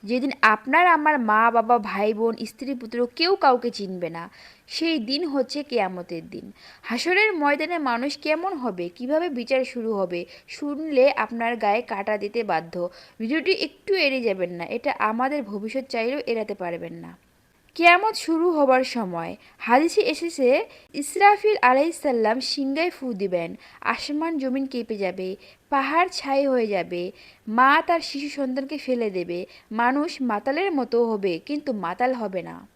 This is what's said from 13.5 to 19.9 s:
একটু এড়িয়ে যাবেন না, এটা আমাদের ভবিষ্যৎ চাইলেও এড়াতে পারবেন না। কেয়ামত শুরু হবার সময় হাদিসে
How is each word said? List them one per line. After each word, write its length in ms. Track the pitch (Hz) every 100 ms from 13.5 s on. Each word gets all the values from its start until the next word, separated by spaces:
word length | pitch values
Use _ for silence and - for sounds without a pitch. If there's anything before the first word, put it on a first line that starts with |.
একটু 420 | 381 294 - -
এড়িয়ে 280 | 381 294 262
যাবেন 280 | 233 190 175
না, 140 | 175
এটা 300 | 170 233 277 -
আমাদের 440 | 214 226 262 294
ভবিষ্যৎ 420 | 208 202 220 262 262
চাইলেও 340 | 240 226 285 -
এড়াতে 280 | 226 214
পারবেন 380 | 202 175 170 170
না। 340 | 170 170 175 _ _ _ _ _
কেয়ামত 400 | - 339 349 427
শুরু 360 | 427 - 320 349
হবার 340 | 320 277 254
সময় 520 | 254 240 196 170 165 - - _
হাদিসে 420 | - 247 330